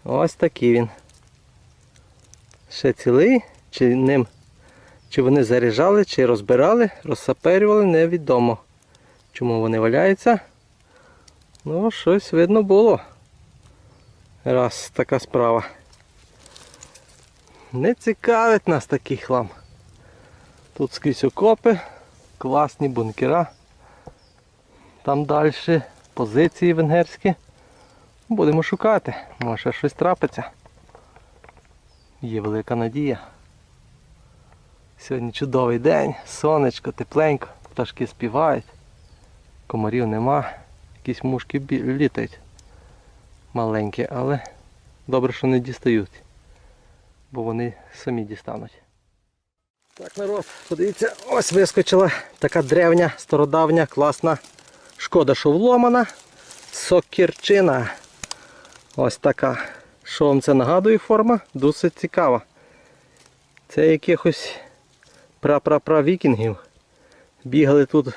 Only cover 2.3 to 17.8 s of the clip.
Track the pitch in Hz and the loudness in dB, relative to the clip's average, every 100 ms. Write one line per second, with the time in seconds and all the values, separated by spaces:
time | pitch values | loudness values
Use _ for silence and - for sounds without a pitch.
2.3 | _ _ _ - - 135 - 127 123 202 | _ _ _ -20 -4 -2 0 2 4 4
3.3 | 254 - - _ - 127 127 131 139 117 | 2 0 -20 _ -2 0 2 2 2 -2
4.3 | _ _ _ - - - _ - - 127 | _ _ _ -20 -20 -20 _ -8 0 2
5.3 | 143 113 123 120 110 175 208 190 - 123 | 2 2 2 0 2 2 2 0 0 2
6.3 | 110 104 123 160 240 214 - 160 123 - | 0 2 2 4 2 0 -2 -10 -8 -6
7.3 | - 165 190 208 214 196 160 170 175 143 | -2 0 2 2 2 4 2 2 0 0
8.3 | 123 120 110 _ _ _ _ _ _ _ | 2 2 -2 _ _ _ _ _ _ _
9.3 | - 123 113 113 110 113 135 190 196 240 | -6 -2 -2 0 0 0 2 2 2 2
10.3 | 220 - _ _ _ _ _ _ _ _ | 0 -2 _ _ _ _ _ _ _ _
11.3 | _ _ _ 147 165 220 - 165 196 - | _ _ _ -8 -4 -4 -2 0 0 0
12.3 | 165 175 220 196 196 220 170 - - _ | 2 4 2 4 4 4 2 -2 -20 _
13.3 | _ _ _ - _ _ _ _ _ _ | _ _ _ -20 _ _ _ _ _ _
14.3 | _ 135 127 120 - - - 123 135 - | _ -2 0 0 -4 -10 -6 -2 -2 -2
15.3 | 135 117 117 - - _ _ _ _ _ | -2 0 0 -4 -16 _ _ _ _ _
16.3 | _ - - - - - - _ _ _ | _ -20 -20 -20 -20 -20 -20 _ _ _
17.3 | _ _ _ - 127 | _ _ _ -14 -4